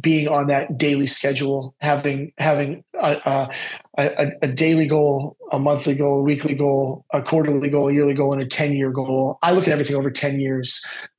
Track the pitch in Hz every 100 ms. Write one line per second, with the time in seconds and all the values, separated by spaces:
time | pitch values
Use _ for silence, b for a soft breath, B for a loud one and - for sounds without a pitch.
0 | 160 156 151 143 143 139 - 135 147 143
1 | 135 - 139 131 139 139 131 - 147 143
2 | 143 139 147 - 151 143 143 - _ 370
3 | 151 - 135 135 127 B B B B -
4 | 147 - 147 - 143 127 160 160 147 156
5 | 147 139 147 - 392 135 143 139 147 139
6 | 143 139 139 143 151 139 143 139 135 135
7 | - 147 127 160 147 143 143 143 139 143
8 | 143 139 139 139 131 - 147 139 135 131
9 | 131 131 135 - 170 185 180 147 139 139
10 | 135 135 147 139 135 131 127 - B B
11 | B